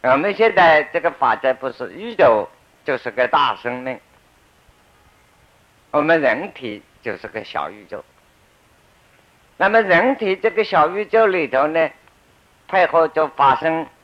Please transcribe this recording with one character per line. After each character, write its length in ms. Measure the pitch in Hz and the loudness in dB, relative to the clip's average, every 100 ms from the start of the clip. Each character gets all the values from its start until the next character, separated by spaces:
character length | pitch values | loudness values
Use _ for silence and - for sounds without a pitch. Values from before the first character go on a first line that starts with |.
我 140 | 131 139 | 2 0
们 160 | 190 | 0
现 220 | 196 220 | 0 2
在 280 | 208 170 156 | 4 4 4
这 140 | 147 170 | 0 -4
个 120 | 170 | -4
法 260 | - 123 110 | -2 -2 0
则 160 | 135 | -2
不 180 | 127 131 | -2 -8
是， 220 | - 120 | -10 -14
宇 220 | 110 226 | -12 -12
宙 340 | 208 147 110 92 _ _ _ - | 2 4 4 -2 _ _ _ -8
就 100 | 131 | -6
是 140 | 123 | -6
个 180 | 113 123 | -4 0
大 260 | 151 139 101 | 2 0 -2
生 260 | 123 123 | -8 -8
命， 180 | 127 127 _ _ _ _ _ _ _ _ _ _ _ _ _ _ _ _ _ _ _ | -10 -12 _ _ _ _ _ _ _ _ _ _ _ _ _ _ _ _ _ _ _
我 100 | 147 | -2
们 180 | 151 165 | 2 2
人 280 | 135 113 190 | 2 -2 -6
体 280 | - 120 104 _ _ | -12 -14 -14 _ _
就 120 | 117 95 | -12 -10
是 100 | 110 | -12
个 160 | 110 | -12
小 260 | 98 73 73 | -10 -8 -8
宇 140 | 104 | -12
宙。 180 | 95 - - _ _ _ _ _ _ _ _ _ _ _ _ _ _ _ | -16 -16 -16 _ _ _ _ _ _ _ _ _ _ _ _ _ _ _
那 100 | 185 | 2
么 140 | 226 | 2
人 340 | 202 170 240 277 | 4 2 2 0
体 180 | 208 190 | -2 -2
这 140 | 220 | -2
个 140 | 220 | -2
小 240 | 208 170 156 | 0 2 2
宇 160 | 190 | 0
宙 220 | 202 226 220 | -2 2 2
里 200 | 185 143 | 0 -2
头 200 | 131 151 | 0 0
呢， 240 | 160 160 - _ _ _ _ _ _ - | 0 -2 -4 _ _ _ _ _ _ -4
配 200 | 190 170 | 0 2
合 200 | 165 160 | 2 0
就 200 | 156 151 | 0 -4
发 260 | - 139 127 | 2 2 2
生 300 | 160 160 160 _ | -2 -4 -6 _